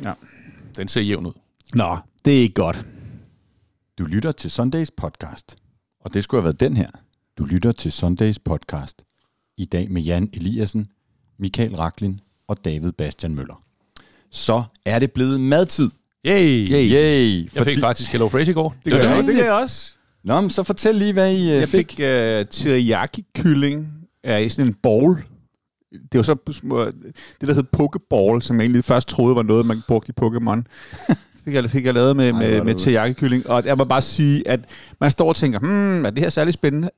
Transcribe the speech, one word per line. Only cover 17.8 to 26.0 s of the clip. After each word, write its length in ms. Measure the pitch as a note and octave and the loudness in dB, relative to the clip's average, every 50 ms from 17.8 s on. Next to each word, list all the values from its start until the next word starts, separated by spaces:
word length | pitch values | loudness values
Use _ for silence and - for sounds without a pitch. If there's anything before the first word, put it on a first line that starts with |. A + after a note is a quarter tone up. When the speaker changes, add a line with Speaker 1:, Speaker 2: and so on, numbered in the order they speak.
Speaker 2:
faktisk 320 | A#2 A#2 A#2+ - B2 - - | 0 0 0 -2 -4 -4 -2
Hello 160 | B2 A2+ G#2+ | 0 0 0
Fresh 220 | G#2+ C3 D#3+ D#3+ | 2 0 0 0
i 20 | F3+ | 0
går. 220 | D#3+ D#3+ D#3+ - - - | 0 -2 -4 -6 -8 -4
Speaker 1:
Det 80 | E3 D3 | 0 2
gør 80 | C#3+ | 4
Speaker 2:
Det 60 | B2 A#2 | 4 4
Speaker 1:
jeg, 80 | C4 - | 4 2
Speaker 3:
rigtigt. 160 | - - - | 2 2 2
Speaker 1:
det 80 | B3 B3 | 2 4
gør 80 | A#3 G#3 | 2 2
jeg 100 | G#3 B3+ | 0 0
også. 300 | C4 - - - - - _ _ _ _ _ - | -2 -6 -10 -12 -14 -16 _ _ _ _ _ -4
Speaker 3:
Nå, 160 | F#2 A#2+ D#3+ | -2 0 0
men 100 | G3+ F#3+ | 0 0
så 120 | - - F#3 | -2 -2 -4
fortæl 320 | - G3+ - - G#3+ A3 | -4 -4 -2 0 0 2
lige, 180 | G#3 G3 G#3 G3+ | 2 2 0 2
hvad 200 | F#3+ F#3+ F#3+ F#3+ | 2 2 2 2
I, 100 | F#3 F3+ E3+ D3+ | 2 2 2 2
øh, 60 | C#3 | 2
Speaker 1:
Jeg 80 | C3 D3+ | 2 2
Speaker 3:
fik. 220 | - F#3+ E3+ - | 2 0 0 0
Speaker 1:
fik, 100 | - - | -4 -4
øh, 440 | D3 C3+ C3 B2 A#2 A2+ A2 G#2+ G#2 G2+ | -2 0 2 2 2 0 0 -2 -2 -4
teriyaki-kylling, 1400 | - - C#3 D3+ C3+ B2+ B2 A#2 A2 F2+ G#2 - - - G#3 _ - - - F3+ D3+ C#3 C#3 C#3+ C#3+ D3+ D#3 D#3 D3+ D#3 E3 - _ _ - | -6 -4 0 2 2 2 2 2 2 0 -2 -4 -8 -12 -14 _ -6 0 2 2 4 4 2 0 -2 -4 -8 -10 -14 -18 -20 -20 _ _ -4
øh, 160 | B2+ A2+ G#2 A2 | -2 0 0 0
i 60 | A#2 | 0
sådan 180 | - - C#3 | 0 0 0
en 80 | B2 G#2 - - | 0 0 0 0
bowl. 420 | C3 G#2+ G#2+ C3+ E3 F3+ D#3 - - - - _ _ _ _ _ _ _ _ _ _ - - | 2 2 4 4 4 2 2 -2 -10 -20 -20 _ _ _ _ _ _ _ _ _ _ -20 -20